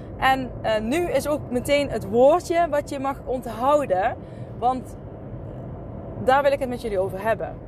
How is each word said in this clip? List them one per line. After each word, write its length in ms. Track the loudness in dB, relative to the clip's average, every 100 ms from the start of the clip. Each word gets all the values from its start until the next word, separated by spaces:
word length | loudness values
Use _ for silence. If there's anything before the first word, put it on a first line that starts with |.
| -12 0
En, 340 | 2 4 0 -4
eh, 180 | -2 0
nu 280 | 0 0 2
is 180 | 0 0
ook 140 | -2 -2
meteen 400 | -2 2 2 2
het 200 | -2 0
woordje 580 | 6 8 6 2 0 2
wat 200 | 0 -2
je 100 | -4
mag 220 | -4 -4 -4
onthouden, 880 | -6 -4 0 4 4 4 2 0 -2 -10 -12 -12 -2
want 360 | 0 0 -6 -12 -14 -14 -12 -12 -10 -12 -12 -12 -12 -12 -10 -4
daar 180 | 2 4
wil 100 | 4
ik 80 | 2
het 100 | -2
met 120 | -4
jullie 180 | -2 0
over 240 | 0 0
hebben. 320 | 0 0 -2 -10